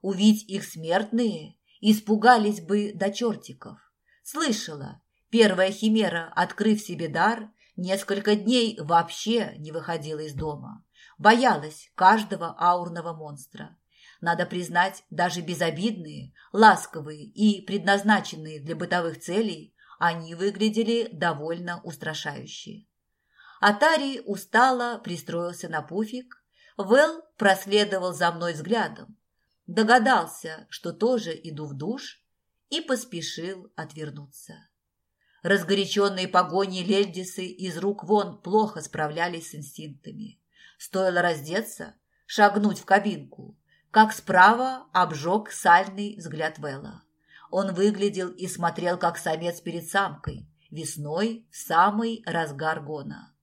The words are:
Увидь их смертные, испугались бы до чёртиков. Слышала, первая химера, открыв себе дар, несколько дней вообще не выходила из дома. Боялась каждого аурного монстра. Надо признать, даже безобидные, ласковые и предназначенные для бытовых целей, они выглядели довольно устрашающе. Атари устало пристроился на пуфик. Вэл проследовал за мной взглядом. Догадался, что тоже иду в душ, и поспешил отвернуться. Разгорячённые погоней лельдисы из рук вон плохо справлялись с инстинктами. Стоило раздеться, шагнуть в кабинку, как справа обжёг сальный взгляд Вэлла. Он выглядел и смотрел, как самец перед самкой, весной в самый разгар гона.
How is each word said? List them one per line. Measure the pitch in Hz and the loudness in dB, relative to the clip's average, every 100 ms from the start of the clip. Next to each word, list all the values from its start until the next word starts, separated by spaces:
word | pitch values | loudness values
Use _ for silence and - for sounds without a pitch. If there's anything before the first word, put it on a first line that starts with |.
Увидь | 190 190 208 214 - | -4 4 6 6 0
их | 196 | -10
смертные, | - 165 160 220 214 233 233 165 151 _ _ _ | -10 -10 0 0 0 0 0 -2 -12 _ _ _
испугались | 208 214 - 214 226 240 208 202 | 2 2 2 4 6 6 4 -2
бы | 165 208 208 | -2 -2 -2
до | 190 196 | -2 -4
чёртиков. | 202 240 180 - 131 - - _ _ _ _ | -2 -4 -4 -12 -18 -18 -20 _ _ _ _
Слышала, | - 294 311 214 - 147 - - _ _ _ | -12 -2 -2 -2 -6 -10 -12 -14 _ _ _
первая | 233 208 185 190 | 4 6 6 0
химера, | 190 220 220 190 170 165 | 2 2 2 2 -2 -4
открыв | - 185 - 214 208 | -2 -2 0 0 0
себе | - 160 165 | -2 -8 -4
дар, | 160 196 233 214 _ _ | 2 2 0 -10 _ _
несколько | - 180 196 - 202 208 | -10 -4 -4 -2 -2 2
дней | 208 214 254 226 - | 2 4 2 2 -4
вообще | 151 170 165 - 208 233 190 - | 2 2 2 -6 -2 -2 -2 -10
не | 151 | -10
выходила | 170 - 165 147 151 | -8 -6 -6 -6 -8
из | 156 | -8
дома. | 139 156 143 117 - _ _ - - | -6 -6 -8 -14 -18 _ _ -20 4
Боялась | - 247 254 160 151 - - | 6 8 6 2 -4 -14 -18
каждого | - 185 220 202 180 165 - | 6 6 6 2 -6 -8 0
аурного | 175 180 175 170 165 | 2 2 -2 -8 -8
монстра. | 156 151 143 - - 151 _ _ _ - _ | -10 -14 -16 -18 -18 -18 _ _ _ -20 _
Надо | 170 170 | -2 0
признать, | 175 180 160 175 190 - _ | -2 -4 -2 0 0 -2 _
даже | 156 175 175 | -2 -2 -2
безобидные, | 165 160 165 151 220 185 156 147 139 _ - | -6 -2 -2 -2 -4 -4 -12 -14 -16 _ -6
ласковые | 196 214 185 - - 147 151 | 8 8 8 0 -12 -12 -12
и | 180 - 214 196 | -14 2 2 2
предназначенные | - 196 175 202 202 202 - 165 156 156 | -4 -4 2 2 4 2 0 -12 -14 -12
для | 143 | -10
бытовых | 160 175 180 165 - | -8 -2 -2 -2 -6
целей, | - 190 220 156 - _ _ - | -4 -2 -2 -6 -14 _ _ -2
они | 170 170 160 | -2 -2 -10
выглядели | 165 202 202 220 220 226 233 226 | -4 -4 2 0 2 2 0 -2
довольно | 160 175 143 156 170 175 170 | -2 -2 -2 -6 -6 -8 -10
устрашающе. | 175 160 156 156 156 139 - - - - _ _ _ _ _ _ - - | -12 -10 -8 -8 -8 -10 -14 -16 -16 -18 _ _ _ _ _ _ -20 2
Атари | 202 208 302 320 277 262 | 2 6 4 4 0 -6
устало | - 190 - 220 262 254 240 233 | -8 -10 0 4 4 4 -2 -6
пристроился | - 175 - 170 175 170 165 | -8 -10 -6 -6 -6 -8 -6
на | 160 | -8
пуфик. | 151 175 220 254 - - _ _ _ - | -4 -4 -4 -6 -14 -20 _ _ _ -10
Вэл | 190 254 311 330 - - | 4 6 6 0 -16 0
проследовал | 202 190 196 208 202 190 180 | 2 2 2 2 2 0 -2
за | 156 170 | 0 0
мной | 165 175 | 0 -4
взглядом. | 151 160 226 180 - - - _ _ _ _ - | -4 -2 -2 -2 -8 -20 -20 _ _ _ _ -4
Догадался, | 175 220 247 220 247 - - 160 160 - | 0 6 6 6 2 2 -10 -14 -14 -16
что | - 175 | -10 -10
тоже | 165 226 247 165 160 | 0 2 2 -2 -10
иду | 170 151 | -10 -10
в | 147 | -10
душ, | 139 165 269 - - _ _ _ _ _ | -8 -8 -8 -12 -20 _ _ _ _ _
и | 302 | -8
поспешил | 330 254 - 196 - - 175 185 - | -4 -4 -4 -10 -10 -8 -10 -12 -16
отвернуться. | - 156 151 151 143 139 - - 156 _ _ _ _ _ _ _ _ | -14 -14 -12 -12 -12 -18 -20 -20 -20 _ _ _ _ _ _ _ _
Разгорячённые | 175 196 165 196 196 208 202 190 180 | 0 0 2 -2 0 0 0 0 0
погоней | 185 180 175 196 185 | 2 2 -2 -2 -4
лельдисы | 175 196 196 170 185 - | 0 2 0 -4 -10 -10
из | 185 - 185 156 | -10 -8 -8 -4
рук | 190 208 | -4 -4
вон | 165 208 185 147 | 0 2 2 -8
плохо | 180 214 208 170 | 0 0 0 -4
справлялись | - - 151 156 175 165 160 | -10 -4 -4 -2 -4 -4 -12
с | |
инстинктами. | - 147 - 156 139 - - - _ _ _ - _ | -16 -16 -16 -16 -16 -18 -16 -16 _ _ _ -20 _
Стоило | - 190 185 175 | -6 0 0 2
раздеться, | 175 156 147 185 220 - - _ _ _ | 0 0 -4 -6 -6 -12 -16 _ _ _
шагнуть | - - 202 208 208 180 | -8 4 4 6 0 -2
в | |
кабинку, | - 196 202 160 135 - - _ _ _ _ | 2 2 2 -6 -12 -20 -20 _ _ _ _
как | 214 214 | 6 6
справа | - - 185 190 233 262 262 - | 2 2 8 8 8 0 -4 -2
обжёг | 185 175 147 160 208 208 | 0 0 0 0 0 -2
сальный | - 180 175 196 190 208 - | 0 6 6 4 -6 -8 -8
взгляд | 160 135 156 156 | -12 -6 -6 -4
Вэлла. | 143 135 - - _ _ _ - - | -10 -8 -12 -18 _ _ _ -20 -6
Он | 185 196 | -4 -2
выглядел | 180 202 196 202 185 180 | 2 2 2 -2 -2 -8
и | 180 180 | -8 -10
смотрел, | - 170 165 175 180 | -4 -4 -2 -2 0
как | 175 170 | -2 -2
самец | 175 160 170 170 | -4 -2 -4 -6
перед | 175 170 165 | -8 -10 -4
самкой, | 196 196 - - - - _ _ | -2 -2 -6 -12 -12 -18 _ _
весной | 151 156 - 147 160 220 226 _ | -12 -10 -10 -6 -2 -4 -4 _
в | |
самый | - - 165 190 208 233 226 | -18 -2 4 4 2 -4 -6
разгар | - 170 156 143 156 156 | -4 -4 -4 -4 -4 -4
гона. | 147 151 143 147 - _ | -8 -10 -12 -14 -20 _